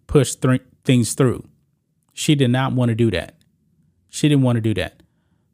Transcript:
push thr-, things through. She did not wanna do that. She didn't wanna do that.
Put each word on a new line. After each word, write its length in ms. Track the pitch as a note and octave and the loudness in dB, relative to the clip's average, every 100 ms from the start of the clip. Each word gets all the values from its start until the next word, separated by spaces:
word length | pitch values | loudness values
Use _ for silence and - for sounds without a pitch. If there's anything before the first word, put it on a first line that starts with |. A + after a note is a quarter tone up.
| - | -2
push 280 | D3+ B2+ | 0 0
thr-, 220 | - C3 B2+ - _ | -2 0 -2 -4 _
things 300 | - B2 A2+ | 0 2 0
through. 340 | - C3 - - _ _ _ _ _ _ | 0 -2 -2 -10 _ _ _ _ _ _
She 220 | - - | -6 -2
did 160 | D3 B2+ | 0 2
not 220 | B2+ C3+ | 0 -2
wanna 220 | B2 A#2+ | 0 -2
do 160 | A2+ A#2 | 0 0
that. 260 | F2+ - - _ _ _ _ _ _ _ | -2 -6 -14 _ _ _ _ _ _ _
She 200 | - D#3 | -4 0
didn't 140 | C#3+ | 2
wanna 180 | B2+ A#2+ | 2 0
do 140 | A2 | -2
that. 280 | G2 E2 - _ _ _ _ _ | -4 -6 -10 _ _ _ _ _